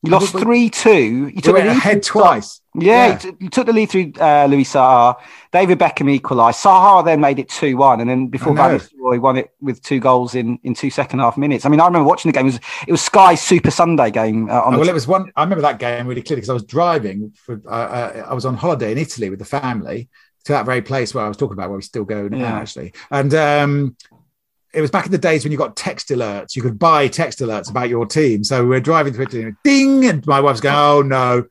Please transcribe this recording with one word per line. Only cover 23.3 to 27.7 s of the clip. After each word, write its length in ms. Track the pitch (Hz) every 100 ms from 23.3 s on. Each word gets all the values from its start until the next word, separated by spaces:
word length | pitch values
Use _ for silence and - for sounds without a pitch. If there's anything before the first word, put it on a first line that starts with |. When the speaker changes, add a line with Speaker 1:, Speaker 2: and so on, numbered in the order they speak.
Speaker 2:
um, 640 | 160 151 147 143 143 139 - _ _ _ _ _ _ _
it 80 | 156
was 80 | 151
back 160 | 190 170
in 60 |
the 60 | 185
days 260 | 175 160
when 60 | 139
you 60 | 143
got 200 | 139 -
text 340 | - 147 -
alerts. 440 | 127 110 101 -
You 60 | -
could 180 | 123 104
buy 300 | 165 156 135
text 300 | - 156 -
alerts 320 | 120 107 92